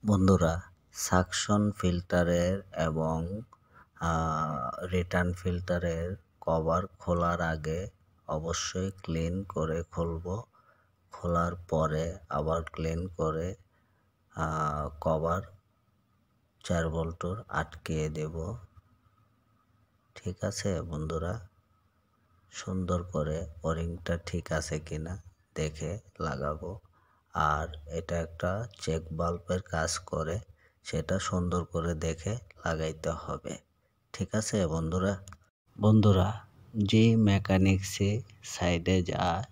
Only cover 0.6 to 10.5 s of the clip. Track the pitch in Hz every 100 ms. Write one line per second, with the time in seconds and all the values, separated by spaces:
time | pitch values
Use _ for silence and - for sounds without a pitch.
0.6 | - - _ - - 92 90 - - 104
1.6 | 104 98 90 87 87 90 87 87 87 98
2.6 | 95 - 80 78 80 80 85 101 127 -
3.6 | _ - - - 82 82 80 78 78 73
4.6 | 62 - 90 90 87 90 87 90 90 87
5.6 | 90 87 87 82 87 98 _ _ - 82
6.6 | 80 85 95 - - 87 85 85 85 80
7.6 | 76 82 95 - _ _ - 78 80 85
8.6 | - 92 95 95 - 82 82 90 98 -
9.6 | 78 80 85 - 85 82 87 98 120